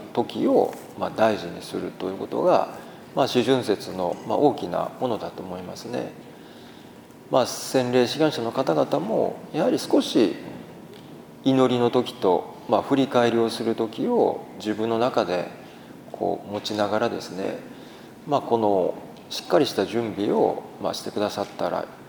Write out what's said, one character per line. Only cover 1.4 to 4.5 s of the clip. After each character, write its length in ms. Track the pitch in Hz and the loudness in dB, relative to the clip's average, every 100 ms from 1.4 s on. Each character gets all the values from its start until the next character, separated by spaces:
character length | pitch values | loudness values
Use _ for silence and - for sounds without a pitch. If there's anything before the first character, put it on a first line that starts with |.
| 87 | -4
に 140 | 87 | -10
す 140 | - 95 | -8 -6
る 160 | 90 | -6
と 160 | - 92 | -6 -6
い 80 | 98 | -6
う 20 | |
こ 100 | 104 | -4
と 140 | 117 | 0
が、 280 | 170 139 - - - - - 160 | 4 4 2 -6 -16 -18 -8 -2
ま 80 | |
あ、 40 | 131 | 2
四 160 | 127 | 2
旬 200 | 113 131 | 4 2
節 280 | 107 98 - | 2 -2 -2
の、 240 | 92 90 - - | -4 -2 -2 -2
ま 80 | 98 | 2
あ、 20 | |
大 160 | 147 | 2